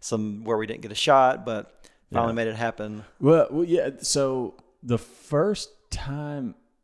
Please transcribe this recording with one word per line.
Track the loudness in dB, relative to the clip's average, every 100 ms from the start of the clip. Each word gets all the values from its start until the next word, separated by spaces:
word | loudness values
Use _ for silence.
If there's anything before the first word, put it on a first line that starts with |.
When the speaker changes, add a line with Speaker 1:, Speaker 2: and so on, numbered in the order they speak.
Speaker 1:
some | -6 -4 -4 -6
where | -2 -2
we | -2
didn't | -8
get | -10
a | -2
shot, | 6 8 6 4 -4
but | -6 -8 _ -20 _ _
finally | -2 0
Speaker 2:
Yeah. |
Speaker 1:
made | 0 -4
it | -2
happen. | -6 -6 -10 -10 -16 _
Speaker 2:
Well, | 4 6 4
well, | 0
yeah. | 0 2 0 -4
So | -4 0 0 -2 -6 -10 _ _
the | -4 -4
first | -4 -18 -4 0 0 -2 -8 _ _
time | -10 -8 -8 -8 -8 -8 -10 _ _